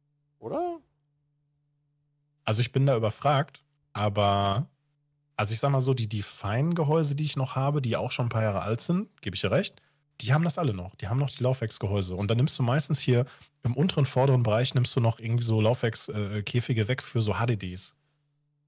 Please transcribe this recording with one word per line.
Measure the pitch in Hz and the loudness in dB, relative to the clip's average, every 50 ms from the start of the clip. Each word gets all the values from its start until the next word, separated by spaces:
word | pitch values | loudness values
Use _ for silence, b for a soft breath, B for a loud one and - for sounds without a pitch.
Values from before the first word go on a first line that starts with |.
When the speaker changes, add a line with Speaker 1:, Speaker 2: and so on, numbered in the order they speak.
| _ _ _ _ _ _ _ _ | _ _ _ _ _ _ _ _
Speaker 1:
Oder? | - 123 - 302 349 349 339 330 - _ _ _ _ _ _ _ _ _ _ _ _ _ _ _ _ _ _ _ _ _ _ _ _ _ _ _ _ _ _ _ _ | -10 -8 -6 -4 -4 -4 -6 -10 -14 _ _ _ _ _ _ _ _ _ _ _ _ _ _ _ _ _ _ _ _ _ _ _ _ _ _ _ _ _ _ _ _
Speaker 2:
Also | - 110 104 | 0 0 0
ich | 120 - - | 0 0 2
bin | 135 135 | 2 4
da | 139 131 113 | 4 4 4
überfragt, | 113 104 - - - 139 147 135 160 - - - _ _ _ _ _ _ - | 2 0 -2 0 0 2 2 2 2 -2 -6 -18 _ _ _ _ _ _ -6
aber, | 101 104 104 101 104 101 101 101 101 101 98 98 113 170 - _ _ _ _ _ _ _ _ _ _ _ _ _ - | -2 -2 0 2 2 2 2 2 2 2 0 0 0 -2 -4 _ _ _ _ _ _ _ _ _ _ _ _ _ -4
also | 110 104 113 | -4 -2 -2
ich | 113 | 0
sag | - 143 | 0 2
mal | 139 135 | 2 2
so, | 127 135 135 | 2 2 0
die, | 120 113 104 | 0 -2 -2
die | 110 107 101 | -4 -4 -6
feinen | - - - - 98 107 123 147 170 175 | -8 -10 -10 -6 -4 -2 0 0 0 0
Gehäuse, | 175 156 139 151 165 156 143 143 | 0 0 2 2 2 2 0 0
die | 143 156 | -2 -2
ich | 143 - 143 | -2 -2 -2
noch | 131 - - | -4 -2 -2
habe, | 135 135 143 147 151 | -2 0 0 0 0
die | 131 117 110 | 0 -2 -2
auch | - - 127 | -2 -2 -4
schon | - - 120 | -4 -2 -2
ein | 117 | -2
paar | - 113 110 | 0 0 0
Jahre | 107 98 95 87 | 0 0 -2 -2
alt | 101 113 123 | -2 -4 -2
sind, | - - 170 185 220 - _ _ | -2 -2 -2 -2 -2 -6 _ _
gebe | - - 90 | -10 -8 -4
ich | - | -2
dir | - 92 | -2 0
recht, | 107 151 208 - - b b b b b b b _ - | 0 0 0 -2 -6 b b b b b b b _ -6
die | 110 107 139 | -2 0 2
haben | 156 170 | 2 2
das | 170 - - | 0 0 0
alle | - 131 101 | -2 -2 -2
noch. | 92 87 90 - | -4 -6 -10 -12
Die | - - 95 | -10 -6 -4
haben | 117 131 | -2 -2
noch | 143 135 | -2 -2
die | - - | -2 -2
Laufwerksgehäuse. | 120 127 131 - 113 110 - - 101 98 101 101 92 90 92 | 0 0 0 0 -2 -4 -4 -4 -2 -2 -2 -2 -2 -2 -4
Und | 92 101 101 | -4 -2 0
dann | 113 | 2
nimmst | 117 131 160 - - | 2 2 0 0 0
du | 131 | 0
meistens | 117 123 156 - - 147 - | 0 2 2 0 0 0 0
hier | - - 123 120 131 B B B B B B _ - | 2 2 2 2 2 B B B B B B _ -4
im | 117 120 131 | -2 0 2
unteren, | 160 190 - 160 135 | 0 2 2 2 0
vorderen | - - 127 131 139 135 123 120 | 2 2 2 4 4 4 4 4
Bereich | 113 104 113 127 131 - | 4 2 2 2 2 2
nimmst | 131 123 - - | 2 0 2 2
du | 123 | 2
noch | 113 113 110 - | 2 2 2 0
irgendwie | 113 113 117 120 120 | -2 -2 0 0 2
so | 113 110 110 | 2 2 4
Laufwerks-, | 107 107 127 - - 113 107 - - - | 4 4 2 2 0 -2 0 -2 -4 -4
äh, | - 107 101 98 104 107 104 | -4 -4 -4 -4 -4 -4 -4
Käfige | - - 123 - - 131 110 107 101 | -2 -2 -2 0 0 0 0 0 0
weg | 127 - | -2 -4
für | - - - 120 | -4 -4 -2 0
so | 110 104 95 95 | 0 0 0 0
H | 117 | 0
D | 123 120 | 0 0
Ds. | 98 98 92 90 90 - - - _ _ _ _ _ _ _ _ _ _ _ _ _ _ | -2 -4 -6 -8 -10 -10 -12 -14 _ _ _ _ _ _ _ _ _ _ _ _ _ _